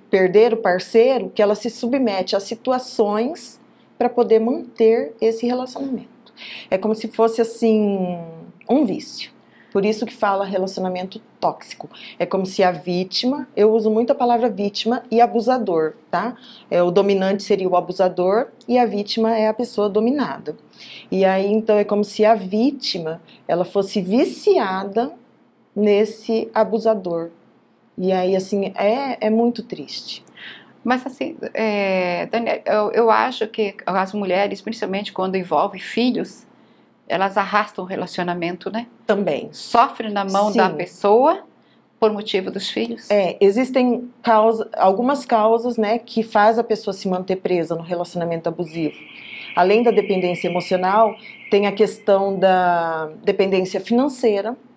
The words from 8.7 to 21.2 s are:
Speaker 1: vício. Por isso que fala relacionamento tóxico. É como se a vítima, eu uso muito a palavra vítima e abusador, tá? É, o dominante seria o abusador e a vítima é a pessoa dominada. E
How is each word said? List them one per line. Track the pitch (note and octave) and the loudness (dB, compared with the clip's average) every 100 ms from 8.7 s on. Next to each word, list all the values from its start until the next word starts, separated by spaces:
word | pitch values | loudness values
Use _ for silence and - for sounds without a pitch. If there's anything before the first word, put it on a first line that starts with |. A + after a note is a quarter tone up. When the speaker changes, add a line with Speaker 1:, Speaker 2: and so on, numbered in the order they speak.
| C4+ | 2
Speaker 1:
vício. | A#3 - - - - _ _ _ _ | 2 -2 -8 -12 -14 _ _ _ _
Por | G3 | 0
isso | G#3 G#3+ | 0 0
que | G#3+ | -4
fala | - G3+ G3 | -2 -2 0
relacionamento | G3 F#3+ F#3+ F#3+ F#3 F#3 F#3 A3 - _ | -2 -2 -4 -4 -6 -6 -8 -12 -20 _
tóxico. | E3+ - - - - - - - | -4 -4 -10 -16 -18 -18 -14 -6
É | F3+ | -4
como | F#3+ | -2
se | F#3 G3 | -2 0
a | F3+ | 0
vítima, | E3+ F3 F3+ F#3 - B3 D4 - | 0 -2 -4 -2 -4 -2 -2 -4
eu | - G#3+ | 2 4
uso | A3 G#3+ | 4 2
muito | A3 B3 | 2 2
a | - | 2
palavra | A#3+ A#3 A#3 | 2 2 0
vítima | G3 G3+ - A3 B3+ - | -2 -4 -4 -2 -2 0
e | A3+ | 4
abusador, | A#3 A3 A3 B3+ G3 E3 D#3 - _ | 4 2 0 0 0 0 0 -4 _
tá? | F3 A3+ B3 - - - | -4 -4 -8 -18 -20 -2
É, | F3 | 0
o | F3 | 2
dominante | F#3 G3+ G3 F#3+ G3 | 4 4 2 0 0
seria | - G3 F#3 | 0 0 2
o | F3+ | 0
abusador | E3+ F3+ F#3 F3+ F#3 G#3+ C4+ - - | 0 0 0 2 0 2 -2 -6 0
e | B3 | 2
a | |
vítima | A3+ G3+ G3+ A3+ A3 A3+ | 2 -2 -4 -2 0 2
é | A3 | 0
a | |
pessoa | A3 A#3+ - G#3 | 0 -4 -2 0
dominada. | G#3 A3+ C#4+ F3+ C3+ D3 - _ - - - - | 2 0 0 -4 -6 -12 -14 _ -20 -20 -20 -4
E | F#3+ | 2